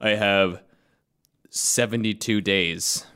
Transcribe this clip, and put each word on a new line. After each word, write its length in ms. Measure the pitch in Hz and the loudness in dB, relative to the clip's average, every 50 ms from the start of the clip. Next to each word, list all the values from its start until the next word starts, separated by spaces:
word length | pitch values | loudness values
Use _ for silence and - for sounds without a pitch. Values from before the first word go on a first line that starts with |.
I 100 | - 107 | 2 0
have 520 | 107 104 107 101 98 98 98 95 87 - - _ _ _ _ _ _ _ _ _ _ _ _ _ _ _ _ _ | 0 2 2 2 4 4 4 2 0 -6 -14 _ _ _ _ _ _ _ _ _ _ _ _ _ _ _ _ _
seventy-two 880 | - - - - - - 120 110 110 117 110 110 104 - - - 110 104 | -8 -6 -2 -2 0 0 0 0 -2 -2 -2 -2 -2 -4 -2 -2 0 0
days? 680 | 95 98 98 98 90 85 82 90 - - - - - - - | 2 2 2 2 2 0 -2 -4 -4 -4 -6 -6 -8 -12 -20